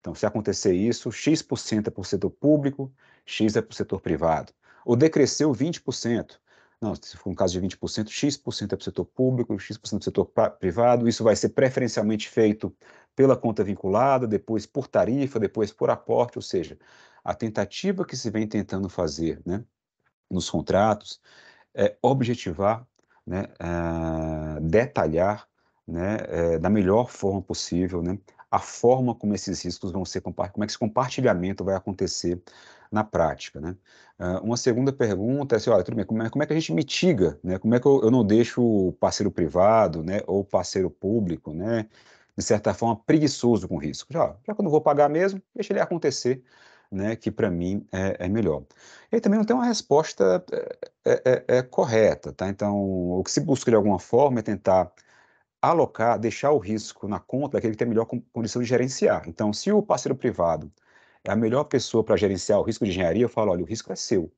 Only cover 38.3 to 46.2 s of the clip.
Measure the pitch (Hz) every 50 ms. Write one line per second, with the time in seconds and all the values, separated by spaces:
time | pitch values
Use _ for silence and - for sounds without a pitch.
38.3 | 104 113 120 117 - - 123 117 110 104 92 90 87 _ - 95 - - 104 101
39.3 | 85 - 87 78 71 87 92 104 113 113 107 90 80 82 78 85 95 104 - -
40.3 | 92 98 98 - - 95 90 - - 98 92 87 80 _ - 95 107 120 107 87
41.3 | 82 76 _ - 76 80 92 110 117 113 107 107 _ - _ - - _ _ _
42.3 | _ - 92 - 113 104 - 110 98 - - 117 113 104 _ - 151 160 151 147
43.3 | 143 - - 120 117 104 92 95 95 80 69 76 - - - _ 135 165 151 -
44.3 | - - _ - 214 214 208 170 147 156 151 160 147 143 143 143 147 160 180 196
45.3 | 196 190 - _ _ - - - 196 196 180 - 180 165 160 151 131 -